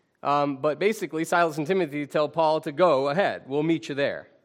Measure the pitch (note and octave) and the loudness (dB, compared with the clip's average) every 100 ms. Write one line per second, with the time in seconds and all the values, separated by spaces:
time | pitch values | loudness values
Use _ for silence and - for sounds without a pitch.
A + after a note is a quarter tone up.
0 | _ _ C#3 C#3+ C#3+ C3+ D3+ C#3 G3 A3 | _ _ 0 0 0 0 -2 0 0 0
1 | E3+ D#3+ E3 F3 E3+ D3+ D3 F#3+ D#3+ D3 | -4 -6 0 2 2 0 -2 0 0 -4
2 | C#3 D#3+ D3 E3 D#3 D#3 D#3 C#3+ F3+ C3+ | -4 -2 0 2 2 2 -2 2 4 4
3 | C#3 D#3 F3 F#2 B2+ C#3+ D#3+ D#3+ D#3+ C#3 | 2 -2 -4 -4 -4 -2 0 -2 -2 -2
4 | C3+ D#2+ - _ | -2 -4 -12 _